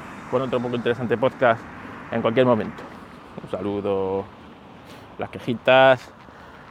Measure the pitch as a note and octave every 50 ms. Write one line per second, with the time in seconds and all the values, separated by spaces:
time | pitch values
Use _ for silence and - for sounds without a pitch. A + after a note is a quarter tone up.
0 | - - - - - - - B2+ C3+ B2+ A2+ B2+ A#2+ B2 A#2+ A#2+ A2+ B2 A#2+ A#2
1 | B2+ G#2+ A2+ A2+ B2 C3 - - C3+ B2 A2+ - - - - - - - - -
2 | - - - A#2 A2 A2+ A2+ B2+ C3 B2+ B2 G#2+ G2 F#2 - - - - - -
3 | - - - - - - - - - - - F#2 F#2+ G2+ G2+ G#2 G2 G2+ G2 F#2+
4 | F#2+ F#2+ F#2+ G2 G2 - - - - - - - - - - - - - - -
5 | - - - - G2+ - - F#2+ - - A#2+ A2 - - B2+ C3 C3 C3+ C3 B2+
6 | - - - - - - - - - - - - - -